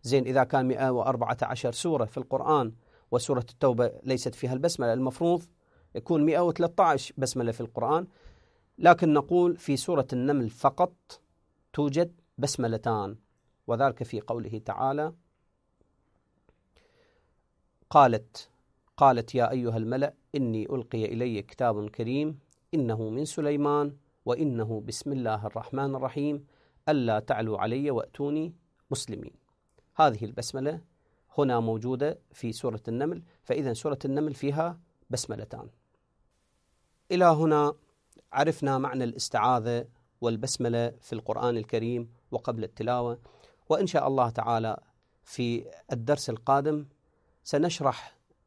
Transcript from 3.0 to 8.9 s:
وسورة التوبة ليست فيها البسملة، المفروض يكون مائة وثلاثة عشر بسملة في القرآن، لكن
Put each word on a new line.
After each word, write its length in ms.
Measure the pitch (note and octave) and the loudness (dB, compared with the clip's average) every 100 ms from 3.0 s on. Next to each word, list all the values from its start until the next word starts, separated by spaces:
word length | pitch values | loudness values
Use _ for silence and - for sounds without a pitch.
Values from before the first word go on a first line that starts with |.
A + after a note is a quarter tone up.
| _ | _
وسورة 360 | A#2+ - B2+ A#2 | -4 0 -2 -2
التوبة 420 | - C#3 A#2+ A#2+ - | 0 2 4 0 -2
ليست 320 | B2+ B2+ B2+ | -2 -2 -2
فيها 180 | - C3 | -6 -4
البسملة، 400 | B2+ E3 E3 A#2+ | -2 -2 0 0
المفروض 500 | A#2 C3 B2+ E3+ F3 E3+ _ _ _ _ | 0 -2 0 0 0 -2 _ _ _ _
يكون 320 | A2 - E3 D3+ | -14 0 2 4
مائة 140 | D#3 | 4
وثلاثة 440 | F3 E3 E3+ E3+ | 2 2 0 4
عشر 300 | F3+ C#3 - - | 4 4 -2 -4
بسملة 340 | B2+ C3 A#2 | -4 -2 -4
في 80 | A2 | -4
القرآن، 460 | A#2 - C#3 D#3+ F3+ _ - - _ _ _ - | -8 -4 0 0 0 _ -20 -20 _ _ _ 4
لكن 340 | E3+ | 6